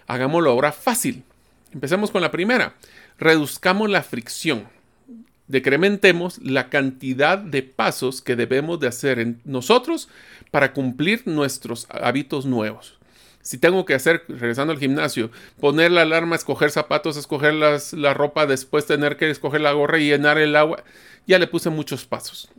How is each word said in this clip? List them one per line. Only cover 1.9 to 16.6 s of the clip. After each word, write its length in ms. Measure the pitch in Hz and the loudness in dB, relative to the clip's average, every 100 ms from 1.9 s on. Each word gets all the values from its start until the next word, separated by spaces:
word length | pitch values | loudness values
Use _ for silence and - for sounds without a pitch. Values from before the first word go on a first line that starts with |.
| 185 208 | -2 0
con 120 | 202 | 0
la 80 | 165 | -2
primera. 440 | - 190 254 - - - - - - | -2 0 0 0 -6 -20 -20 -20 -2
Reduzcamos 720 | 156 160 143 - 185 196 214 | 4 4 2 -2 0 0 2
la 120 | 190 | 0
fricción. 640 | 139 123 117 - 170 123 104 _ _ _ _ - - _ - | -2 -10 -10 -8 -4 -4 -6 _ _ _ _ -20 -20 _ -4
Decrementemos 880 | 135 131 139 190 202 196 170 175 - | -2 2 2 2 4 4 4 -2 -8
la 320 | 135 131 127 | -4 -2 0
cantidad 680 | 147 135 131 135 131 147 190 | -2 -2 -4 -6 0 2 0
de 260 | 202 139 | -2 -6
pasos 600 | 131 - 113 139 127 131 | -6 -4 -4 -2 -4 -6
que 140 | - 120 | -4 -2
debemos 440 | 117 127 151 170 | 0 0 -2 -4
de 80 | 135 | -4
hacer 300 | 113 139 127 | -2 -4 -2
en 220 | 117 117 | -4 -6
nosotros 640 | - 131 123 240 254 330 - - - - - | -8 -6 2 2 2 -8 -8 -20 -20 -20 -4
para 220 | 151 135 | 0 0
cumplir 520 | 143 131 120 156 220 - | 0 -4 -2 -2 -2 -2
nuestros 600 | 156 139 - 113 117 - | -2 -2 -4 -10 -10 -10
hábitos 560 | - 120 131 147 147 135 | -6 -2 -2 -2 -6 -2
nuevos. 520 | 123 107 107 - _ _ _ _ _ | -2 -2 -6 -18 _ _ _ _ _
Si 160 | - 127 | -14 0
tengo 260 | 165 190 | 2 2
que 100 | 175 | 0
hacer, 300 | 135 160 165 - | 0 2 0 -2
regresando 440 | 139 120 117 147 | -6 -4 -2 -2
al 60 | 151 | -2
gimnasio, 520 | 135 139 151 - 113 - - - | -2 -2 -2 -2 -6 -8 -20 -2
poner 300 | 143 147 170 | 0 4 4
la 120 | 175 | 4
alarma, 340 | 160 160 170 165 | 4 2 0 -4
escoger 340 | - - | -4 0